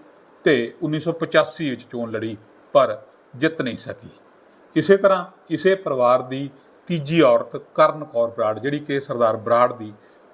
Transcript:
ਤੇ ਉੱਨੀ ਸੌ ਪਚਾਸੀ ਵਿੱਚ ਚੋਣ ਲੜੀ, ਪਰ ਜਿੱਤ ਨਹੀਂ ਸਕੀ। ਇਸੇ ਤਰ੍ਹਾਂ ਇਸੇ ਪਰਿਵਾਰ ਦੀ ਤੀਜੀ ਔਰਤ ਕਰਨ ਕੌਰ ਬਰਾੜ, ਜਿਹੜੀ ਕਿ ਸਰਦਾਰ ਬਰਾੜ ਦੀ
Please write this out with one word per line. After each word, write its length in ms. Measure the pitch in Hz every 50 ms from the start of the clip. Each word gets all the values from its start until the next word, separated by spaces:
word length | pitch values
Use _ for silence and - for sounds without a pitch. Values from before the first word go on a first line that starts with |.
| - - _ _ _ _ _ _ _
ਤੇ 280 | 185 151 123 117 120 - -
ਉੱਨੀ 180 | 175 151 151 156
ਸੌ 120 | 147 170
ਪਚਾਸੀ 580 | 165 - 160 143 - 156 151 - - - 165 143
ਵਿੱਚ 160 | 127 117 - -
ਚੋਣ 200 | - 120 117 113
ਲੜੀ, 240 | 110 110 110 113 110 104 - _ _ _ _ _ -
ਪਰ 240 | 147 131 113 104 - - - _ _ _ _ _
ਜਿੱਤ 280 | 123 135 160 156 -
ਨਹੀਂ 160 | 143 127 110 95
ਸਕੀ। 320 | - 120 - - - - - _ _ _ _ _ _ _ _ _ _ _ _
ਇਸੇ 200 | 160 151 - 196 196
ਤਰ੍ਹਾਂ 280 | 196 196 190 180 175 - - _ _ _
ਇਸੇ 240 | 160 143 - 185 190
ਪਰਿਵਾਰ 460 | 190 - 165 143 127 123 123 123 127
ਦੀ 280 | 127 127 131 135 139 139 - - _ _ _ _ _ -
ਤੀਜੀ 320 | 175 165 143 135 165 165
ਔਰਤ 340 | 151 127 117 117 - - - 139 - _ _
ਕਰਨ 280 | - 156 156 151 156 147
ਕੌਰ 260 | 139 - 117 117 117
ਬਰਾੜ, 280 | 117 - 113 107 110 110
ਜਿਹੜੀ 200 | 110 139 143 147
ਕਿ 200 | 143 - 143 139
ਸਰਦਾਰ 380 | 135 - 135 120 120 113 110 110
ਬਰਾੜ 340 | 104 110 117 117 123 127 123
ਦੀ 180 | 113 110 107 107 - _ _ _ _ _ _